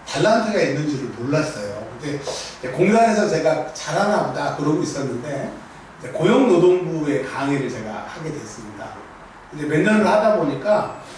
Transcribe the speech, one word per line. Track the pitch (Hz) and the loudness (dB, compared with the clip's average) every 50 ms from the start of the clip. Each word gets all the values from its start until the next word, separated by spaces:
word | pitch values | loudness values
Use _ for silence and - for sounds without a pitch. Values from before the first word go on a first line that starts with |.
| - | -12
달란트가 | - - 147 160 160 190 233 214 214 208 180 | -6 -2 2 4 4 4 4 2 0 0 0
있는 | 156 143 139 147 151 151 | 0 0 0 -2 -2 -2
줄을 | 139 127 123 113 104 | -4 -4 -6 -6 -8
몰랐어요. | 110 120 135 151 151 - - - 107 104 104 101 104 - - 120 120 | -6 -4 0 0 0 0 -2 -4 -8 -8 -8 -8 -10 -12 -12 -12 -10
근데 | 147 147 143 143 - - - - - - - - | -8 -8 -6 -6 -6 -8 -8 -8 -10 -12 -12 -10
이제 | - 127 | -10 -6
공단에서 | - 160 185 202 220 226 226 220 214 208 190 | 0 2 4 4 6 6 6 4 4 2 2
제가 | 170 - 165 156 160 147 - - - - | 2 2 2 2 2 2 0 -2 -6 -8
잘하나 | - - - 151 - 208 208 - - 135 | -10 -6 -2 -2 0 2 2 0 0 0
보다 | 135 135 160 - - - | -2 -4 -4 -4 -4 -4
그러고 | - 147 147 156 - - | -2 0 0 0 0 0
있었는데, | - - 143 131 123 117 120 - 147 143 - 214 214 - - - - - - - - - - | -2 -4 -4 -4 -4 -4 -6 -6 -6 -6 -6 -6 -8 -10 -12 -16 -18 -20 -20 -20 -20 -18 -16
이제 | - - | -12 -8
고용노동부의 | - - 156 196 233 269 269 214 180 165 175 180 185 180 175 165 160 156 151 143 143 135 - | -4 0 2 4 6 6 6 6 6 6 6 6 6 4 2 -2 -4 -2 0 0 0 -2 -2
강의를 | - - 135 139 139 143 127 123 117 | -4 -6 -4 -2 0 0 0 -2 -4
제가 | 110 110 107 107 110 - - | -6 -8 -8 -8 -10 -10 -10
하게 | - - 160 156 156 | -12 -12 -10 -10 -8
됐습니다. | 151 - 110 107 - - 110 107 107 104 113 - - - - - - - - - - - - - - | -8 -10 -10 -12 -14 -14 -14 -14 -14 -14 -14 -14 -14 -16 -18 -18 -20 -20 -20 -20 -20 -20 -18 -16 -10
이제 | 151 151 | -8 -4
몇 | - 156 156 | 0 2 2
년을 | 185 214 214 214 - | 4 4 4 4 4
하다 | - 214 214 220 214 214 | 4 4 4 4 4 4
보니까 | 175 160 139 - - - 208 214 208 - - - - - - - | 4 2 0 -2 0 2 2 2 2 2 -2 -8 -12 -16 -18 -18